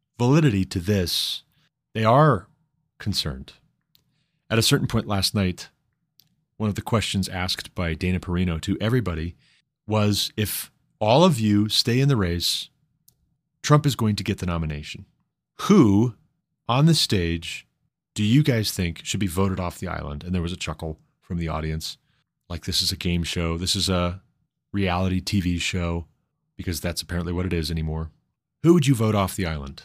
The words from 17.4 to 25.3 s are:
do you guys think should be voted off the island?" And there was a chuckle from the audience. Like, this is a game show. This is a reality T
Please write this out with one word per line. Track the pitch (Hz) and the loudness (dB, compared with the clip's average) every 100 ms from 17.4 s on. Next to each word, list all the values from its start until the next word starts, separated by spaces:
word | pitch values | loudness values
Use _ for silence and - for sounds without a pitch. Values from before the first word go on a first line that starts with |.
| 85 - - _ _ _ _ | -6 -14 -18 _ _ _ _
do | - | -2
you | 104 131 | 4 4
guys | 147 117 104 | 4 0 -2
think | - 87 80 | -2 -4 -4
should | - 98 | -6 -4
be | 95 | -2
voted | 82 98 95 | 0 0 0
off | 87 - | -6 -6
the | 90 | -8
island?" | 78 73 73 | -8 -8 -10
And | 87 | -4
there | 90 | -4
was | 85 | -4
a | 90 | -6
chuckle | - 78 80 78 _ _ | -8 -8 -8 -10 _ _
from | - 85 | -8 -6
the | 82 | -4
audience. | 78 78 80 - - _ _ _ _ - | -4 -4 -6 -8 -14 _ _ _ _ -14
Like, | 82 - | -10 -4
this | 90 | -2
is | 90 | -2
a | 92 | -2
game | 90 87 | 0 0
show. | 82 - 82 85 | 0 -2 -2 -2
This | 90 98 | -2 0
is | 92 | 0
a | 90 87 92 - _ _ _ _ | 0 0 -4 -12 _ _ _ _
reality | 101 95 87 92 92 | -2 0 0 0 -2
T | 92 | 0